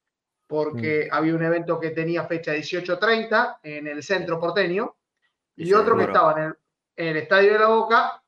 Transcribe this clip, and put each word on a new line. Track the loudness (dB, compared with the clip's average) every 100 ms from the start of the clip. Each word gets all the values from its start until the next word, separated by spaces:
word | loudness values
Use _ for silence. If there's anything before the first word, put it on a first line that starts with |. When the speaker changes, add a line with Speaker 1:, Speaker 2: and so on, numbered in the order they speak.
| _ _ _ _ -6
Speaker 1:
Porque | -4 -4 -4 -2 -2 0
Speaker 2:
Mm. |
Speaker 1:
había | 0 0
un | 0
evento | 0 0 -2 -4
que | -4
tenía | -4 -2 -2
fecha | -4 -6 -4
dieciocho | -4 -4 -6 -4 0
treinta | 2 0 0 0 0 -6
en | -14 -12 -10
el | -8
centro | -4 -4 -4 -4
porteño | -2 0 0 -2 -6 -10 _ _ _ _ _ -6
y |
Speaker 3:
Y | 2
se |
Speaker 1:
otro | 2 4
que | 2 2
Speaker 3:
demoró. |
Speaker 1:
estaba | 4 2 2
en | -4
el, | -10 _ _ _ -8
en | -4
el | -4
Estadio | 2 4 6
de | 6
la | 4
Boca | 4 4 2 2 -4